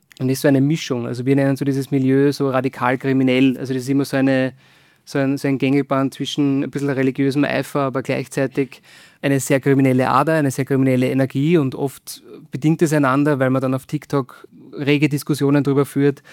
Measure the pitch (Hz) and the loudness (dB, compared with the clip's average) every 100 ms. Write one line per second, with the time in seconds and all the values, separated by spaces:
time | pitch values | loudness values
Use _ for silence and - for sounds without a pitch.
0 | _ - 131 135 147 139 139 160 - 123 | _ -6 -4 0 2 2 2 -2 -4 -6
1 | 120 123 127 139 139 135 139 135 131 143 | -6 -6 0 2 2 0 -2 -4 -2 -2
2 | 131 135 143 139 139 131 131 - 123 131 | 2 2 2 0 -2 0 -2 -2 -2 -2
3 | 139 131 131 127 135 123 131 131 123 139 | 0 0 2 4 2 0 -6 -6 -2 -2
4 | 135 135 135 131 131 131 _ _ _ _ | -2 -2 0 0 -2 -6 _ _ _ _
5 | - 143 135 139 139 135 135 143 135 135 | -6 -2 -2 -2 -2 -2 0 0 0 -2
6 | 135 - 139 - 143 139 143 143 139 131 | -2 -4 -6 -2 0 0 -4 -4 -4 0
7 | 135 131 139 139 131 127 139 147 139 135 | -2 0 -2 0 0 -2 -4 -4 -2 -4
8 | 135 131 131 - 135 143 131 - _ - | -4 -6 -4 -4 -2 -2 -6 -8 _ -20
9 | - _ 143 139 - 139 139 135 135 127 | -20 _ -2 -2 2 0 2 4 4 2
10 | 123 127 151 160 139 135 135 135 131 127 | 2 2 2 0 0 -2 -2 0 2 2
11 | 127 131 135 135 151 175 131 - 139 - | 0 0 -2 0 2 2 2 -2 -8 -8
12 | - - - - - 135 151 160 160 151 | -18 -20 -20 -20 -14 -2 0 2 2 2
13 | 139 135 147 135 131 131 131 131 - 147 | 2 2 2 2 2 0 0 -4 -6 -10
14 | - 143 127 - - - - - 143 147 | -4 -4 -4 -12 -20 -20 -18 -6 0 2
15 | 147 143 - 139 139 143 139 139 139 139 | 2 0 -2 0 2 2 2 0 0 2
16 | 143 139 - | 0 0 -12